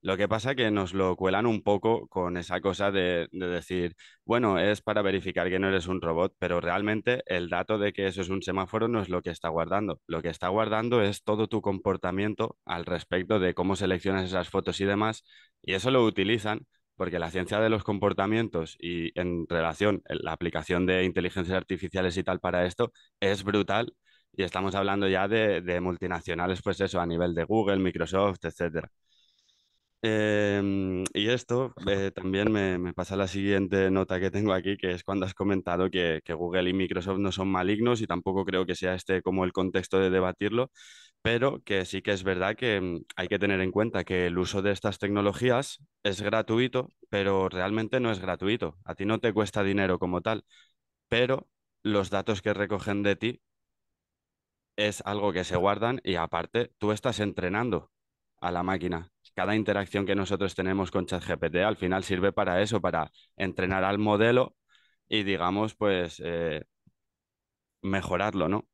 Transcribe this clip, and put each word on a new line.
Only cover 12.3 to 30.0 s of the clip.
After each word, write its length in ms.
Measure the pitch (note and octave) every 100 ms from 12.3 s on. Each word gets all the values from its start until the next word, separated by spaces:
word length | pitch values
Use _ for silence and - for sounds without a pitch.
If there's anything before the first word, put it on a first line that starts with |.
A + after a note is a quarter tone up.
| G2+ A2+ - -
al 200 | F2 E2+
respecto 540 | F2 - F2+ F#2 G#2+
de 160 | F2+ E2+
cómo 200 | F2+ F#2+
seleccionas 500 | F#2+ F2+ G2+ F#2+ F#2
esas 240 | F#2 F2
fotos 300 | G2 F#2 F2
y 60 | G2
demás, 380 | G2+ G#2+ A2 _ - - _
y 100 | -
eso 160 | F#2+ A#2
lo 160 | C3 A2+
utilizan 640 | G2+ F#2+ A2+ G#2 A2 - _ _ _
porque 220 | F2+ E2+
la 140 | E2
ciencia 280 | F2+ F2+ G#2
de 100 | A2
los 120 | A2+
comportamientos 920 | - G2+ G#2 F#2+ G2 A2 A2+ F2 D#2+ -
y 400 | E2+ F2 E2 -
en 280 | F2+ F2 D#2+
relación, 540 | E2+ E2 D#2+ G#2 G2 -
la 260 | D2+ -
aplicación 520 | D#2+ F2 E2 D#2 F2 F#2
de 180 | F#2
inteligencias 540 | F#2 F2 F2+ F#2+ E2+ F#2
artificiales 580 | - F2+ F2+ F#2+ F#2 F2+
y 60 |
tal 160 | F#2 F2+
para 280 | F#2 F2 F2+
esto 260 | - A#2+ _ _ _
es 240 | G2 G2
brutal, 520 | F#2+ G#2 G2 G2+ A#2+ - _ _ _
y 100 | -
estamos 320 | F#2 F#2 F#2+ F#2+
hablando 320 | G2 G2 G2
ya 200 | F#2 G2
de, 340 | A2 A2 F2+
de 200 | F2 F2
multinacionales, 800 | F2+ F2 F2+ F2 D#2+ E2+ F2 F#2
pues 180 | - F#2
eso, 200 | G2 F#2
a 60 | E2+
nivel 260 | E2 F2
de 100 | E2 D#2+
Google, 340 | - G2 G2
Microsoft, 680 | F#2 E2+ E2 F#2+ G2+ F#2 E2+
etcétera. 460 | - E2+ D#2+ D#2 _ _ _ _ _ _ _ _ _ _ _